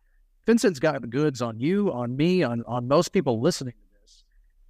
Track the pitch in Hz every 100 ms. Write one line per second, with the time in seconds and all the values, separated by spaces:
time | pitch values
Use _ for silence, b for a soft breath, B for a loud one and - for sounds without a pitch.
0 | _ _ _ _ - 233 214 143 156 139
1 | 120 127 151 123 117 110 143 202 196 123
2 | 120 131 165 185 127 117 113 123 123 151
3 | 165 196 135 113 147 - 127 - _ _
4 | _ _ _ _ _ _